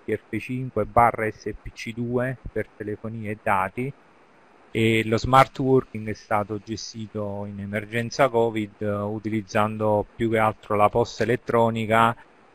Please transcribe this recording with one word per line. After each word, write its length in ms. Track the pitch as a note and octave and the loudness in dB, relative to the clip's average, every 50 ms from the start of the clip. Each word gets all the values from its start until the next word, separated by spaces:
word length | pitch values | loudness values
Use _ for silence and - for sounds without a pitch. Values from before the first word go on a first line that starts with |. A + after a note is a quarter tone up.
| - | -6
T 160 | - G#2+ - | -6 -6 -6
F 200 | _ - - G#2+ | _ -8 -8 -8
cinque 460 | - - B2+ B2+ C3 B2+ - A2 G#2 | -6 -6 -8 -8 -8 -4 -4 -4 -2
barra 440 | G2+ G#2+ A#2+ A#2+ A2+ - - A2 A2 | 2 4 4 4 4 4 0 -4 -4
S 240 | - - - G#2+ G#2 - | -6 -8 -10 -10 -10 -10
P 100 | - - | -14 -16
C 220 | - - - A#2 A2 | -14 -12 -12 -10 -8
due 440 | A#2 A#2+ A#2+ A#2+ A#2+ B2 C3 C3 - - - | -6 -6 -4 -2 -2 -2 -4 -6 -8 -12 -8
per 140 | - A2 G#2 - _ | -6 -6 -6 -6 _
telefonia 540 | - G#2+ G#2 A2 - - A2 A2+ A2+ G#2+ G#2 | -12 -10 -10 -10 -8 -10 -10 -10 -8 -8 -8
e 80 | A2 G#2+ | -8 -4
dati, 520 | - A2 G2+ F#2+ F#2+ G2 - - B2+ C#3 - _ _ _ _ _ _ _ _ _ _ _ _ _ _ _ | 0 0 2 2 0 -2 -4 -6 -6 -6 -8 _ _ _ _ _ _ _ _ _ _ _ _ _ _ _
e 320 | - A2+ A2+ A2+ A2+ A2 G#2+ | -2 0 2 2 2 2 2
lo 120 | A2 A2+ | 0 0
smart 400 | A2 - A#2+ B2+ C3 C3+ - - - | 0 2 6 6 6 6 6 2 -2
working 480 | C3+ C3 C3 B2+ - - - G#2+ G#2+ | 2 4 4 4 2 0 -10 -10 -8
è 60 | A2 G#2 | -8 -10
stato 460 | - - - A2 G#2 G#2 G2 G#2+ G#2 - | -8 -4 -2 -2 -2 -2 -2 -6 -10 -8
gestito 840 | A2+ A2 - - - - A2+ A2 G#2 - G#2+ G#2 G2+ G2+ G2+ G#2 | -10 -10 -10 -10 -12 -12 -12 -12 -10 -8 -8 -8 -6 -8 -8 -10
in 120 | G#2 G#2 G2 | -10 -10 -10
emergenza 680 | G2 G2+ G2+ G#2+ G#2 G#2 A2 A#2 A#2 A2+ - - C#3+ C3 | -8 -6 -6 -6 -6 -4 -6 -4 -4 -4 0 2 2 2
covid, 420 | A#2 A#2 A#2 A#2 A2 A2 G#2+ G2+ - - | 4 2 2 2 0 -2 -4 -6 -6 -6
eh, 120 | G#2+ G#2 G#2 | -4 -4 -2
utilizzando 1120 | G2+ G#2 G#2 G#2+ A2 - G#2+ G#2+ A2 G2 - - A2 G#2 A2 A2 G#2+ G#2+ G#2+ G#2+ G#2 G2 - _ | -2 -4 -4 -6 -6 -6 -4 -4 -4 -4 -2 0 0 0 0 -2 -2 0 2 2 2 0 -2 _
più 160 | - A#2 A2+ | -4 -2 0
che 80 | A#2 A2 | 2 2
altro 360 | A2 A2 G#2 - - - G#2+ | 2 2 0 -2 -6 -2 2
la 140 | G2+ G#2 G2+ | 4 4 4
posta 320 | - A#2+ A#2 - - - | 4 2 0 0 -2 -2
elettronica 920 | A2+ G#2+ B2 B2 - - - A#2 A2+ A2+ A2+ A2+ A2 G2+ A2 A2+ A2+ A2+ A2+ - - _ _ _ _ _ | 0 0 0 -2 -2 0 2 2 2 2 0 -2 -2 2 4 4 4 4 2 -2 -12 _ _ _ _ _